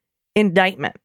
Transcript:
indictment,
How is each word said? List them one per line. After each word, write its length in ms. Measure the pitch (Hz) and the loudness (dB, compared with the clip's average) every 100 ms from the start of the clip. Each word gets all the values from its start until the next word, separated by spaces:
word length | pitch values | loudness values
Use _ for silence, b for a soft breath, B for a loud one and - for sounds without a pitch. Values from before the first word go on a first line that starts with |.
| _ _ _ | _ _ _
indictment, 640 | - 214 175 190 185 143 - | -2 0 2 0 -2 -8 -10